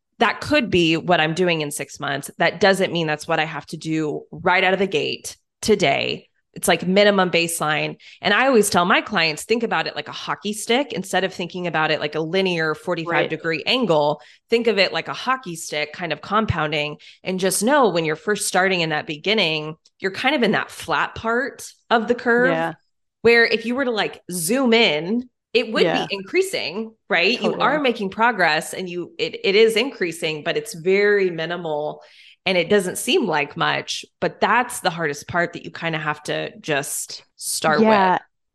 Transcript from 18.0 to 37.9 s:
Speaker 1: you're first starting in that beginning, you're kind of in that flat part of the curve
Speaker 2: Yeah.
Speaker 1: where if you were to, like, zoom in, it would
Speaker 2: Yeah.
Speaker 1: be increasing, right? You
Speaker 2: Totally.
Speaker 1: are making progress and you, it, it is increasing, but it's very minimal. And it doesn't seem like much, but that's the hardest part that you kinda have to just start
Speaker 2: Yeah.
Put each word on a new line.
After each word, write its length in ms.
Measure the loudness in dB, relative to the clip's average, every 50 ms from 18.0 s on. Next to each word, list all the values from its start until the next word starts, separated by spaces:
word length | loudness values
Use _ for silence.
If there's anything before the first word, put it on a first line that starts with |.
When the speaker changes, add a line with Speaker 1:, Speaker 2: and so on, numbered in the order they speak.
| 0
Speaker 1:
you're 100 | -2 -2
first 320 | -4 -2 -4 -2 -2 -2 -2
starting 340 | 0 2 2 2 2 0
in 80 | 0 0
that 160 | -2 -4 -4
beginning, 680 | -6 -10 -6 -2 0 2 2 2 0 0 -2 -6 -8 -10 -12 _ _ _ -8
you're 100 | -8 -6
kind 240 | -6 -2 -2 0 0
of 80 | 2
in 120 | 2 2 2
that 180 | 0 -2 -4
flat 420 | -10 -12 -6 -2 0 0 0 -2 -4
part 560 | -6 -4 -2 -2 -2 -2 -4 -8 -12 -18 -18 -18 _ _ 0
of 160 | 0 0 2 2
the 80 | -2
curve 340 | -2 2 2 2 4 4 2
Speaker 2:
Yeah. 240 | 2 0 -2 -4 -6 _ _ _ _ _ _ _ _ _
Speaker 1:
where 240 | 4 6 6 6 6
if 220 | 4 2 -2 -2 -2
you 80 | -2
were 100 | -2 -2
to, 60 | -2
like, 320 | 0 -2 -2 -4 -4 -10 _ -10
zoom 420 | -8 -6 -2 0 0 2 4 4 6
in, 560 | 6 6 4 2 0 -2 -2 -2 -2 -4 -6 _ _ _ _ 0
it 180 | 0 0 0
would 120 | 0 2 2
Speaker 2:
Yeah. 240 | 2 2 0 -2 -4
Speaker 1:
be 80 | -6
increasing, 800 | -8 -8 -2 0 0 0 0 -2 -6 -6 -6 -6 -8 -8 -10 -12 _ _ -2
right? 260 | 0 2 2 2 2
You 180 | 2 0 -2
Speaker 2:
Totally. 100 | 0 2
Speaker 1:
are 180 | 2 2 2 2
making 300 | 2 0 0 0 -4 -6
progress 640 | -2 0 0 2 2 2 2 2 2 2 -2 -4 -8
and 160 | -8 -8 -8
you, 240 | -6 -8 -8 -8 -6 -6
it, 200 | -6 -6 -6 -4 -2
it 100 | 2 4
is 220 | 6 6 6 6
increasing, 680 | 2 0 -2 -2 -4 -4 -4 -4 -4 -4 -4 -4 -4 -4
but 140 | -4 -4 -4
it's 160 | -4 -6 -10
very 560 | -6 0 2 2 4 4 4 4 4 2 2
minimal. 720 | 0 -2 -4 -4 -6 -6 -4 -4 -4 -4 -4 -6 -8 -10 -16 -20 -20 -20 -20 -20 -16 _ -2
And 120 | 0 2 2
it 120 | 2 4
doesn't 280 | 4 2 2 2 -4 -6
seem 280 | -2 0 2 2 2
like 320 | 2 0 -2 -2 -2 -4 -2
much, 480 | -2 0 0 -2 -4 -6 -8 -10 -10 -14 _ -4
but 180 | -4 -4 -2 0
that's 400 | 0 2 2 2 0 0 -4 -4
the 100 | -4 -4
hardest 380 | -2 -2 -4 -4 -4 -6 -8 -6
part 240 | -2 -2 -2 -2
that 140 | -4 -10 -14
you 60 | -14
kinda 260 | -12 -6 -6 -4 -4 -4
have 260 | -2 -4 -6 -6 -4
to 340 | -6 -6 -4 -4 -6 -10 -10
just 640 | -4 -2 -2 -2 -2 -4 -6 -8 -10 -10 -12 -16 -18 _ _
start 460 | -12 -8 -8 -6 -2 0 2 4 4
Speaker 2:
Yeah. 320 | 6 6